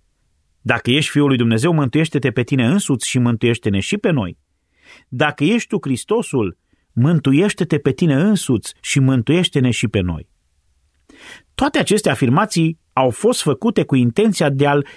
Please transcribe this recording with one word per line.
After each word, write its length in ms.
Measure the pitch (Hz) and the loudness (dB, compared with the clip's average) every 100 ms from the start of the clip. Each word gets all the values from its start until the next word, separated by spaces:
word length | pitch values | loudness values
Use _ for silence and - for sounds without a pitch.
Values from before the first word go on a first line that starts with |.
| _ _ _ _ _ _ | _ _ _ _ _ _
"Dacă 300 | 117 120 - | -4 -2 0
ești 200 | 135 147 | 0 0
Fiul 180 | 147 143 | 0 2
lui 80 | 127 | 2
Dumnezeu, 360 | 117 113 151 | 2 2 2
mântuiește-te 580 | 160 127 147 160 147 127 | 0 0 0 -2 -2 -2
pe 120 | 127 | -2
tine 240 | 120 135 117 | -2 0 2
însuți 420 | 196 - 131 - | 0 0 -4 -2
și 100 | 127 | -2
mântuiește-ne 640 | 120 113 120 117 110 98 | 0 0 0 0 -2 -2
și 160 | - 208 | -2 -2
pe 140 | 202 | -2
noi." 280 | 160 92 - _ _ _ _ _ - - | -2 -4 -10 _ _ _ _ _ -20 -10
"Dacă 360 | 123 151 147 | -2 -2 0
ești 240 | 151 233 - | 0 0 -2
tu 100 | 208 | -4
Hristosul, 800 | 139 123 - 220 - 131 98 - _ _ _ | -2 -4 -2 -4 -2 -2 -2 -6 _ _ _
mântuiește-te 880 | - 139 165 139 139 202 - 170 151 | 0 2 2 2 2 2 0 -2 -2
pe 140 | 139 | -2
tine 220 | 127 170 | 0 0
însuți 600 | 135 196 202 - 113 - - | 2 2 0 0 -2 -4 -14
și 200 | - 143 | -4 0
mântuiește-ne 680 | 131 131 113 165 170 151 127 | 2 2 2 0 0 0 0
și 180 | 113 117 | 0 -2
pe 120 | 104 | -2
noi." 280 | 90 80 - _ _ _ _ _ _ _ _ - - - _ | -2 -6 -12 _ _ _ _ _ _ _ _ -20 -20 -20 _
Toate 240 | - 285 - | -4 -2 0
aceste 320 | - 208 - | 0 0 0
afirmații 680 | 131 123 147 214 170 160 160 _ | 0 2 2 0 0 0 -2 _
au 180 | - 131 | 0 0
fost 320 | - 220 247 | 0 0 0
făcute 420 | 156 127 226 - | 0 -2 0 0
cu 100 | 151 | 2
intenția 560 | 131 120 151 220 185 151 | 2 2 2 0 2 0
de 160 | 135 143 | 2 2
a-l 200 | 143 139 | 0 -2